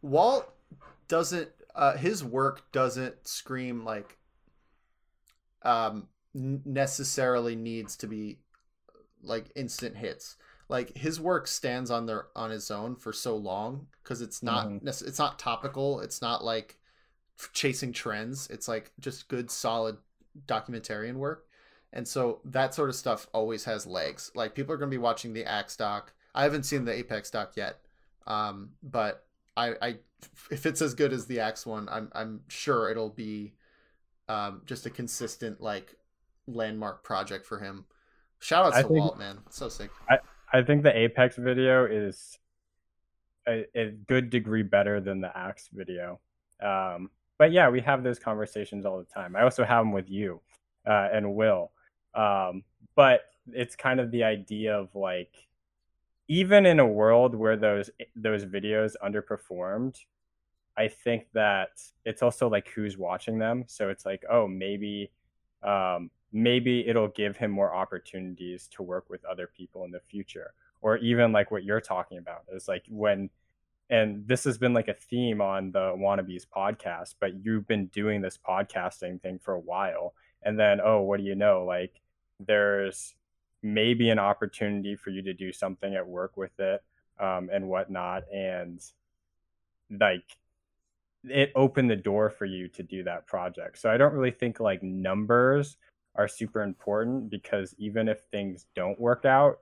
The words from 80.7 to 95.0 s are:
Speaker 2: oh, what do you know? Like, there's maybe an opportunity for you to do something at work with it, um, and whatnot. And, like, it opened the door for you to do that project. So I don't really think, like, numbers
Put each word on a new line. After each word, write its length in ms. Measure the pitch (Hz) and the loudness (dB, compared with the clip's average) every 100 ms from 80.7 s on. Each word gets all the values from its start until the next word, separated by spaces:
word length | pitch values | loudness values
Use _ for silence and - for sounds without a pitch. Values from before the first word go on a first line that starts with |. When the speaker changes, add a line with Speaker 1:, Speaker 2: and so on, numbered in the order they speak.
| 101 | 6
Speaker 2:
oh, 200 | 107 110 | 6 4
what 160 | 98 101 | 4 0
do 60 | |
you 100 | 98 | -2
know? 300 | 98 104 95 | 2 4 4
Like, 360 | 90 90 92 _ _ _ _ _ | 2 -4 -4 _ _ _ _ _
there's 760 | 98 104 101 101 98 95 - _ _ _ _ _ | 0 4 4 2 -2 -6 -14 _ _ _ _ _
maybe 460 | 107 107 113 120 117 | -2 2 4 6 6
an 100 | 110 | 6
opportunity 800 | 101 101 104 - 104 101 98 101 | 4 2 -2 -4 -4 -2 -6 -8
for 140 | - | -8
you 100 | 95 | -8
to 140 | 95 | -8
do 180 | 90 95 | -8 -10
something 420 | 90 95 92 98 | -6 -6 -4 -6
at 120 | 95 90 | -4 -6
work 300 | 90 92 - | -6 -8 -6
with 200 | 95 _ | -10 _
it, 220 | 95 98 _ _ _ _ | -2 -2 _ _ _ _
um, 320 | 98 92 90 | -2 -2 -2
and 160 | 98 95 | -4 -2
whatnot. 540 | 92 95 92 90 92 90 | -4 -2 -4 -4 -6 -8
And, 480 | 98 95 90 87 87 - _ _ _ _ _ _ _ _ _ _ | -6 -4 -6 -8 -14 -20 _ _ _ _ _ _ _ _ _ _
like, 480 | 101 104 92 - - _ _ _ _ _ _ _ _ 131 | 2 2 2 -6 -20 _ _ _ _ _ _ _ _ -2
it 240 | 139 139 | 2 4
opened 360 | 131 135 135 127 | 6 4 6 2
the 60 | 107 | 2
door 340 | 98 101 107 | 2 2 2
for 160 | - 98 | 0 -6
you 220 | 92 90 | -6 -10
to 140 | - | -12
do 200 | 87 95 | -10 -8
that 240 | 90 87 - | -6 -8 -6
project. 520 | 95 90 - 85 - | -6 -6 -8 -14 -4
So 120 | 117 | 2
I 80 | 113 | 6
don't 160 | 143 | 6
really 160 | 147 127 | 6 0
think, 300 | 120 123 113 | 0 -4 0
like, 220 | 110 95 | 0 0
numbers 960 | 92 92 | -4 -4